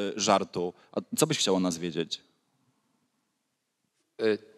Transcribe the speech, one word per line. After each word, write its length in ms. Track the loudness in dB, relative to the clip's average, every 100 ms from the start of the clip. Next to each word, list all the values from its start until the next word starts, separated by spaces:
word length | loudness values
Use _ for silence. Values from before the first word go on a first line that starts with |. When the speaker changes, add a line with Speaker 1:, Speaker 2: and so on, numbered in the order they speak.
| -4 -2
Speaker 1:
żartu, 580 | 2 2 2 -4 -6 -8 _
a 100 | -10 -6 0
co 100 | 0
byś 100 | 2
chciał 180 | 2 2
o 40 |
nas 180 | 2 -2
wiedzieć? 440 | -6 -4 -6 -8 _ _ _ _ _ _ _ _ _ _ _ _ _ _ _ _ _ _ _ -2
Speaker 2:
Y, 160 | 0 0 -4